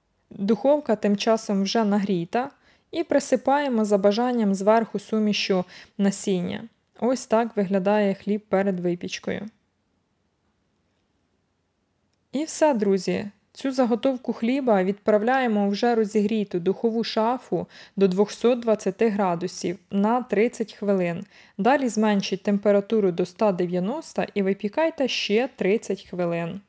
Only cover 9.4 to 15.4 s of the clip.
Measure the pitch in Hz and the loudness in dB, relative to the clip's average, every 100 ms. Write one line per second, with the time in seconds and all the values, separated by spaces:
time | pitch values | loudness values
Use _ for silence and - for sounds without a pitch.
9.4 | 214 - _ _ _ _ _ _ _ _ | -10 -18 _ _ _ _ _ _ _ _
10.4 | _ _ _ _ _ _ _ _ _ _ | _ _ _ _ _ _ _ _ _ _
11.4 | _ _ _ _ _ _ _ _ _ 269 | _ _ _ _ _ _ _ _ _ -6
12.4 | 311 - 311 233 202 190 185 180 202 - | -4 2 2 4 2 0 0 -4 -6 -14
13.4 | _ - 269 262 240 226 269 254 - - | _ -8 -4 0 0 2 0 -2 -6 -4
14.4 | 233 269 254 196 185 202 - 208 226 262 | -2 0 2 2 2 0 2 2 2 0